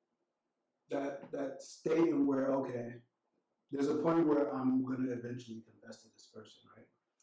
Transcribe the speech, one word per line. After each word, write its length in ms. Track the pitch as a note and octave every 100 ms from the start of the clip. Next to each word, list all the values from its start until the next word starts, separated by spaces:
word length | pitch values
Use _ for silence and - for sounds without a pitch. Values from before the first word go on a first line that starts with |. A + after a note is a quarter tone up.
| _ _ _ _ _ _ _ _ -
That, 400 | - C#3 - -
that 300 | C#3+ C3+ -
state 460 | - - - E3+ D#3+
in 160 | C#3 C#3
where, 240 | C3+ C3+
okay, 400 | C3+ B2 A#2+ A#2 B2 _ _ _ _ _ _ -
there's 180 | C#3 C#3+
a 60 | D3+
point 320 | E3 E3 D3+
where 260 | C#3+ C#3+ C3
I'm 300 | B2+ C3 B2+
gonna 260 | B2+ C3
eventually 500 | A#2+ A#2+ A#2+ A#2 A2+ -
confess 360 | G#2 A2+ A2+
to 40 | A2+
this 160 | _ -
person, 280 | - - - - A2+ - _ _ _